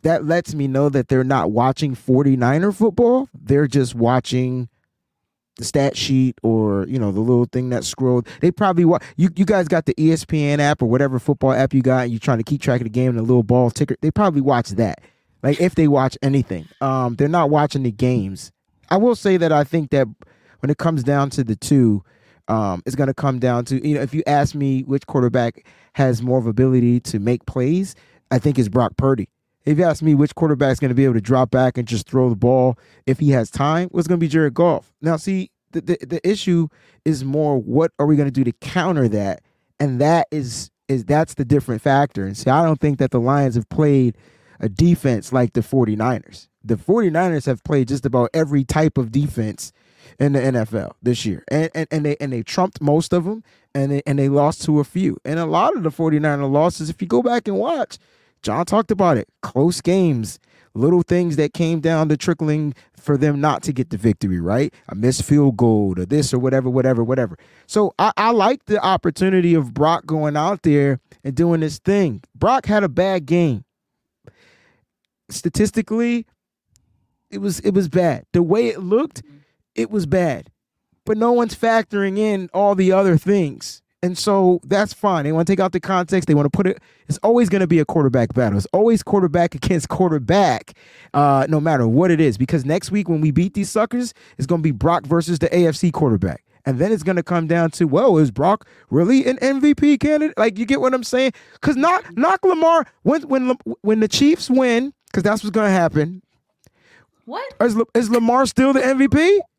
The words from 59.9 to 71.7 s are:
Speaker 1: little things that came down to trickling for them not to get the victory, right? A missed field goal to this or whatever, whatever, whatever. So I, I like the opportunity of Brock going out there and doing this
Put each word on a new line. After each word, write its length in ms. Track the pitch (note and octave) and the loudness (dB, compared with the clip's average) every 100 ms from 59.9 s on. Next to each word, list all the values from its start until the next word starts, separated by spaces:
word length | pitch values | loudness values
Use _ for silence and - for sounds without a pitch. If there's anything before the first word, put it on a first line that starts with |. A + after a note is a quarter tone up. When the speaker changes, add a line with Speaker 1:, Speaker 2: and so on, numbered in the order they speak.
| F#3+ F3 B2+ G#2+ - _ _ _ | 2 2 0 -4 -10 _ _ _
Speaker 1:
little 280 | - C#3 F3+ | -2 2 2
things 340 | E3+ F3 F3 D3 | 2 0 0 0
that 180 | D3 | -2
came 260 | - E3 E3 | -2 -2 0
down 300 | D#3 E3 D#3 | 0 0 0
to 60 | D3+ | 0
trickling 560 | - E3+ D#3 D3+ D3+ C3+ _ _ | -2 -2 -2 -2 -4 -8 _ _
for 180 | - C#3+ | -2 0
them 240 | D3+ C#3+ | 2 2
not 220 | D3+ B2+ | 0 -2
to 100 | - | -4
get 160 | B2+ - | -4 -4
the 80 | G2 | -2
victory, 440 | A2+ G2+ G2+ F2+ | 0 0 -2 -2
right? 340 | E2+ A2 D#3 _ - | -2 -2 -2 _ -16
A 60 | |
missed 280 | F#2 A#2 B2+ | -2 -2 -2
field 340 | - D3 C#3 G#2+ | 0 2 2 4
goal 380 | A#2+ A2 G2+ | 2 4 0
to 100 | F2+ | -2
this 300 | F2+ D3 C#3+ | -2 -2 0
or 40 | B2+ | -2
whatever, 300 | C3 C3+ B2+ | 0 0 0
whatever, 340 | B2+ C3 A#2+ | 0 0 0
whatever. 360 | A2+ C3 F3+ E3+ _ _ _ | 0 -2 -4 -8 _ _ _
So 280 | G#3+ G3+ - | -2 -2 0
I, 140 | G#3 - | -2 0
I 120 | G#3+ | 0
like 340 | A#3 G3 C#4 - | 2 2 0 -2
the 180 | G#3 | -2
opportunity 720 | F#3+ F#3+ F3 D3+ F#3+ F#3 F3 | 0 -2 -2 -2 0 2 2
of 180 | E3 C3 | 2 0
Brock 320 | A#2 D3+ E3 | 0 0 0
going 320 | D3+ D#3 D3+ D3 | -2 -4 -2 -2
out 280 | D#3+ G3 | -2 -2
there 360 | D#3+ C#3+ C#3 C3 _ _ | 0 2 2 -2 _ _
and 100 | - | -10
doing 260 | B2+ E3+ E3 | -2 0 0
this 180 | D#3 | -2